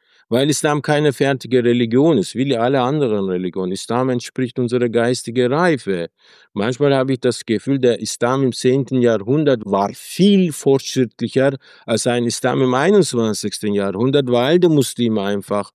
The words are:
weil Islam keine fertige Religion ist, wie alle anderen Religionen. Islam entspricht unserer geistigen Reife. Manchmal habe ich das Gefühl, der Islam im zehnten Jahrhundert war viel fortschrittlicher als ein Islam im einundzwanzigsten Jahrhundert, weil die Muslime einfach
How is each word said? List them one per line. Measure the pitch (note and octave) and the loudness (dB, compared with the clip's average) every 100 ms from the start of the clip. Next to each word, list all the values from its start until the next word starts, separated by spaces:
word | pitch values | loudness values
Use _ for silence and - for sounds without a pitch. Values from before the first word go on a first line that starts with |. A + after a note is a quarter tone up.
| _ _ - | _ _ -2
weil | A#2+ C#3+ | 0 2
Islam | C#3 D#3 D3 | 0 0 0
keine | C#3 D3 D3+ | 0 0 0
fertige | - C#3 C3+ A#2 B2+ | 0 0 -2 0 2
Religion | A#2 A#2+ A#2 B2 D#3+ D3 | 2 2 2 2 4 2
ist, | - A2+ | 0 -4
wie | C#3 A#2 | -2 0
alle | A#2+ C#3 | 0 0
anderen | B2 D3+ B2+ G#2 F#2+ | 0 0 0 -2 -2
Religionen. | F2+ F#2 F#2+ F#2 | -4 -4 -6 -6
Islam | F#2 - A#2+ C3 | -6 -4 -2 -2
entspricht | B2 - - B2 - | -4 -6 -6 -6 -4
unserer | A#2+ B2 A#2+ | -2 0 0
geistigen | A#2 A#2 B2+ - A#2+ B2 | 0 0 -2 -4 -2 0
Reife. | D3 F3+ C#3 G2 F2+ E2 _ _ _ _ | 0 0 0 -4 -6 -6 _ _ _ _
Manchmal | G#2 A2 B2 C#3+ | -4 -4 0 2
habe | C3+ C3 | 2 0
ich | B2+ | 0
das | B2 - - | -2 -2 -2
Gefühl, | G#2+ B2+ C#3 | -2 -2 0
der | B2 A2 | 2 0
Islam | A2 - B2 C3+ | -4 -2 0 2
im | C3 | 0
zehnten | - B2+ C3+ B2+ C3 | 0 0 0 0 0
Jahrhundert | A#2+ A2 G2+ D3 C#3+ A#2+ | 2 2 0 0 2 0
war | G2+ G2 G2+ | 0 -2 -2
viel | - - - G3+ G3 F3+ | -6 -8 2 4 6 2
fortschrittlicher | - C#3+ C#3 - C3+ A#2 - A#2 C3 C#3 C3+ - - - | 0 0 0 0 -2 -2 -2 -4 0 0 0 -8 -14 -4
als | A2+ B2+ | -2 0
ein | A#2+ A#2 | 0 -2
Islam | - B2+ C3+ | -2 -2 2
im | C3 | 2
einundzwanzigsten | B2+ E3 G#3 D3+ A#2+ A2 G2+ G#2 - G#2+ | 2 4 4 2 0 -2 -2 -6 -6 -2
Jahrhundert, | G2+ G2 F#2+ B2+ C#3+ B2 | -2 -2 -2 0 0 2
weil | A#2+ C3 F3 | 0 2 2
die | F3 | 4
Muslime | D3 B2 - A#2 A2 | 2 0 -2 -2 0
einfach | G2 G2+ - G#2 G2 | -2 -4 -4 -4 -4